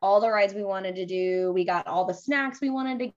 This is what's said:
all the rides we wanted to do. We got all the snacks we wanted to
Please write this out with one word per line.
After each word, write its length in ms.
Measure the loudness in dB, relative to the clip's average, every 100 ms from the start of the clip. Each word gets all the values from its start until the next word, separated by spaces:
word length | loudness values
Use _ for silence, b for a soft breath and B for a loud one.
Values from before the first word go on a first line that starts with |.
all 180 | 4 4
the 120 | 4
rides 240 | 4 2 0
we 80 |
wanted 320 | -4 -4 -4 -6
to 100 | -4
do. 460 | -2 0 0 0
We 100 | 0
got 220 | 0 0 0
all 200 | -2 0
the 80 |
snacks 460 | -2 -2 -2 -2 -2
we 120 | -4
wanted 280 | -2 -4 -4
to 80 | -6